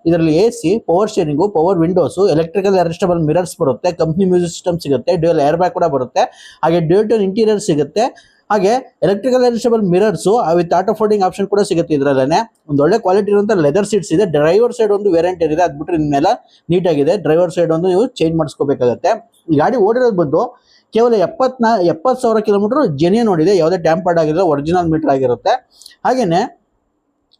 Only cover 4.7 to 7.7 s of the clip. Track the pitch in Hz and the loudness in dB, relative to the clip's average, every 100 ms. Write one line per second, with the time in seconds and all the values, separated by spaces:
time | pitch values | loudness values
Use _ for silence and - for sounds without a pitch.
4.7 | 170 147 127 143 180 165 160 143 170 180 | -4 -2 -2 0 0 0 2 0 0 -2
5.7 | 175 170 135 123 - 233 - - - 160 | 0 -2 -2 -2 -2 -2 -6 -20 -4 0
6.7 | 170 156 190 214 226 190 208 220 208 - | 0 2 2 2 0 0 0 0 0 0